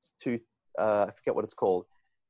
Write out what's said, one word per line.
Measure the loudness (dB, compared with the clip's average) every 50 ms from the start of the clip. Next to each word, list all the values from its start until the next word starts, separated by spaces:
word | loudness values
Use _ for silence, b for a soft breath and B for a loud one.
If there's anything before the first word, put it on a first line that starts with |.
| -20 -20 _ -6
two, | -4 -4 -4 -4 -6 _ _ _ _ _ _ -2
uh, | 0 2 4 2 2 0
I |
forget | -2 -6 _ -2 -2
what | -2 -4
it's | -4 -4
called, | -2 0 2 2 0 -2 -6 _ _ _ _ _ _ _ _